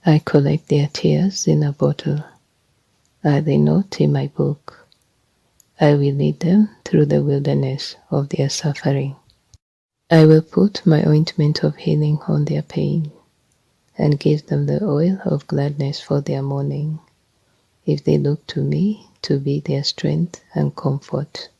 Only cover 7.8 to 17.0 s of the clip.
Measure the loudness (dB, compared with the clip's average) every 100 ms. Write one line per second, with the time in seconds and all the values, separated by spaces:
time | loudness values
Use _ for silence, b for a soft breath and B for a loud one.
7.8 | -10 -16 _ -4 -4 -4 -4 -2 -6 -4
8.8 | -2 -2 -4 -10 _ _ _ _ _ _
9.8 | _ _ _ 6 8 8 4 0 0 0
10.8 | 2 2 4 2 0 0 0 0 -2 -2
11.8 | -2 0 0 -2 -2 -2 -2 -4 -6 -4
12.8 | -2 -2 -6 -12 _ _ _ _ _ _
13.8 | _ -2 0 2 0 0 -2 -4 -2 -2
14.8 | -2 0 0 -2 -2 -4 -4 -4 -2 -4
15.8 | -6 -6 -4 -4 -2 -6 -4 -4 -6 -6
16.8 | -6 -8